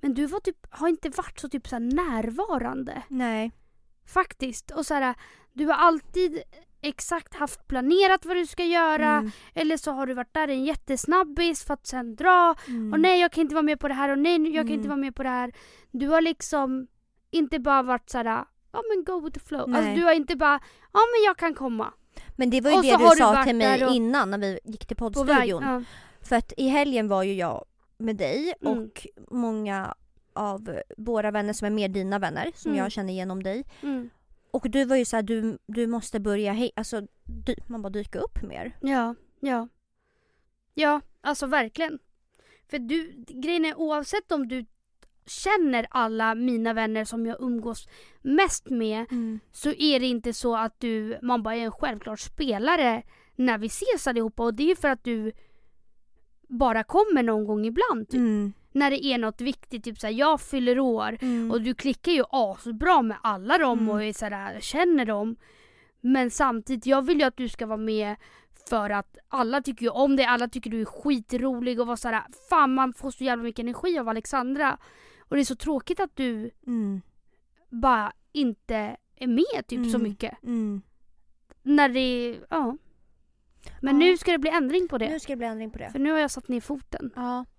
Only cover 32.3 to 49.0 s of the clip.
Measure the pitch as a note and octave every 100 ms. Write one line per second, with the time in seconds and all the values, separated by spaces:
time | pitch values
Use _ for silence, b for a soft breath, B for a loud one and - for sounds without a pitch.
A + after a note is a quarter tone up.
32.3 | D#3 C4+ E4 D#4+ D4 G3 A3 F#3+ F#3 F#3
33.3 | F#3+ F#3+ G#3 C#4 B C#4+ C4+ A#3+ _ _
34.3 | - _ - A#3+ G#3+ B3 C4+ A#3+ A3+ G#3
35.3 | A3+ A3 - - G#3+ A#3 A#3 - A3 G#3
36.3 | G3+ G#3 G#3 A#3+ - A3 A3+ G#3 _ -
37.3 | - - A#3+ - A#3 G3+ G3+ F#3+ - G#4
38.3 | - - C2+ C#3 - C4+ C4+ A#3 A#3 _
39.3 | _ C#4 B3 A#3 _ _ _ _ _ _
40.3 | _ _ _ _ - D4+ D4 - _ -
41.3 | D4 C4+ D4 A3 - D#4+ D#4 _ _ _
42.3 | b b b b D4 A#3 D#4+ E4 C#4 A#3
43.3 | B3 D4 F4 D#4+ D4+ D#4 D4+ C#4+ G4+ -
44.3 | D#4 B3+ B3+ A#3 _ _ _ _ _ -
45.3 | - F#4+ G#4 D#4+ B3 A#3 C4 A3+ A3 A3
46.3 | A3+ B3 A#3 A3+ A3+ A3 A3 G#3+ A#3 A3+
47.3 | A#3 B3+ A#3+ A3+ A3+ - b b b C4+
48.3 | D4 G4 - - B3 A3 G#3+